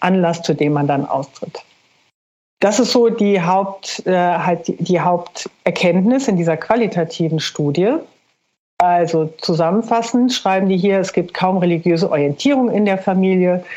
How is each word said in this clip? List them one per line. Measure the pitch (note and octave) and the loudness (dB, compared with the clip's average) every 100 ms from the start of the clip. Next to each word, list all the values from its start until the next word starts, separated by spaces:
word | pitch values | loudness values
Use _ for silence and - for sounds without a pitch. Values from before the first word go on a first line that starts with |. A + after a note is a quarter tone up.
Anlass, | F3+ F#3+ E3+ E3 | 0 2 2 0
zu | - | -4
dem | D3 D3 | 0 0
man | D3 C#3+ | 0 0
dann | C#3 | -2
austritt. | - C3+ C#3+ - E3+ - - _ _ _ _ _ _ _ _ _ | -2 -4 -6 -12 -14 -14 -20 _ _ _ _ _ _ _ _ _
Das | G3+ G#3+ | 0 2
ist | A#3+ | 2
so | B3+ A#3 | 2 2
die | A#3 G3+ G3 | 2 2 2
Haupt-, | E3+ F#3+ F#3+ - - - | 2 0 0 -8 -12 -8
äh, | - | -2
halt | F#3 F3 F3 D#3+ E3+ - | 0 0 0 -2 -2 -4
die, | - | -6
die | F3 F3 | -2 0
Haupterkenntnis | E3 F3 - - - - F3+ F3 F3+ F3+ G3+ C4 C4 | 2 -2 -4 -14 -16 -6 -4 0 2 2 2 2 2
in | F3+ | 0
dieser | E3 D#3 | 0 -2
qualitativen | - A#3 G#3 F3 E3 - E3 D#3 | 0 0 0 -2 -4 -2 -2 -2
Studie. | - - D3 D3 G3+ D#4+ - _ _ _ _ _ _ - | -4 -4 -2 0 0 -2 -6 _ _ _ _ _ _ 0
Also | F3 F3 E3 D#3+ D#3 - | 2 2 2 0 -2 -4
zusammenfassend | - E3 E3 G3+ A3+ A#3 A3+ B3 B3 | -2 0 2 0 0 -2 0 0 2
schreiben | - G3 F#3+ F#3+ | 0 0 0 2
die | F#3+ | 2
hier, | G3+ G3 | 2 2
es | F3+ | 0
gibt | - F3 | -2 -4
kaum | - F#3 F#3+ | -2 0 2
religiöse | F3+ E3+ F3 E3+ - | 0 0 0 0 0
Orientierung | D3+ C#3+ C#3+ C#4 C4+ A#3+ | 0 0 0 0 2 2
in | G3+ | 0
der | G3+ F#3+ | 0 0
Familie. | G3 F#3 F#3+ F#3 F3+ F3+ - | 0 0 2 2 2 0 -4